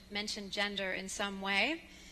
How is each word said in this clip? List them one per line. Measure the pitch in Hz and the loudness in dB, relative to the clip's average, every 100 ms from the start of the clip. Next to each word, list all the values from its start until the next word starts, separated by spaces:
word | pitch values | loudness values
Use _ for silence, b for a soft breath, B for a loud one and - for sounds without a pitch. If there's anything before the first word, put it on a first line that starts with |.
| - | -6
mention | 202 208 220 196 | -4 -2 -4 -4
gender | 190 202 202 190 | 0 0 2 0
in | 185 190 | 0 -2
some | - 202 196 | -2 -2 0
way. | 196 196 240 330 - B B | 2 4 4 2 -6 B B